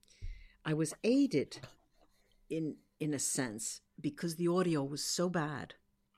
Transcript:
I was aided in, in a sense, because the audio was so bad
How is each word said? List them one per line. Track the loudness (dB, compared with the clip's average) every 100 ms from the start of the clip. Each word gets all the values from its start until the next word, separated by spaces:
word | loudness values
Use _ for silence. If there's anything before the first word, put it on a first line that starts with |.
| _ -10 -10 -10 -16 _
I | -2
was | 0 0 0
aided | 4 6 6 2 0 -6 -16 -20 _ _ _ _ _ _ -6
in, | -4 -2 -6 _ -4
in | -2
a | 0
sense, | 0 0 -2 -2 -8 -10 _ -6
because | -6 -2 -4 0
the | 2
audio | 4 4 2
was | 0 -2
so | -2 0 0
bad | 0 -2 -4 -8 -14 _ _ _